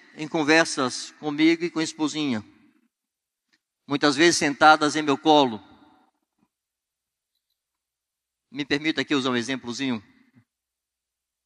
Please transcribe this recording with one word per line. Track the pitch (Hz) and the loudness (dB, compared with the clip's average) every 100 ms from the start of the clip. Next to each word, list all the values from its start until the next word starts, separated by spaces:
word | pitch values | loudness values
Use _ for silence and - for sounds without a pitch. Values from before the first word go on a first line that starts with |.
| _ - | _ -14
em | 156 | -8
conversas | 165 143 160 160 - 127 - - - | -4 2 2 2 -2 -4 -6 -14 -12
comigo | 151 147 160 170 | -8 0 2 2
e | 170 | -2
com | 160 | -6
a | |
esposinha. | 156 - 151 147 147 113 98 _ _ _ _ _ _ _ _ _ _ _ _ _ - | -8 -6 -8 -4 -6 -6 -8 _ _ _ _ _ _ _ _ _ _ _ _ _ -8
Muitas | 143 151 131 | -2 0 4
vezes | 170 156 | 2 2
sentadas | 156 139 156 156 151 147 | -2 4 4 6 2 -2
em | |
meu | 151 131 | -2 0
colo. | 156 151 131 107 - - _ _ _ _ _ _ _ _ _ _ _ _ _ _ _ _ _ _ _ _ _ _ _ _ _ _ _ | 4 4 4 0 -14 -20 _ _ _ _ _ _ _ _ _ _ _ _ _ _ _ _ _ _ _ _ _ _ _ _ _ _ _
Me | 131 | -12
permita | 143 143 156 151 | -4 -4 -2 -4
aqui | 131 | -2
usar | 143 131 | -2 0
um | 123 | -2
exemplozinho | 113 131 120 117 135 113 - _ _ 123 _ _ _ _ _ _ _ _ _ _ | -4 -6 -8 -8 -4 -6 -8 _ _ _ _ _ _ _ _ _ _ _ _ _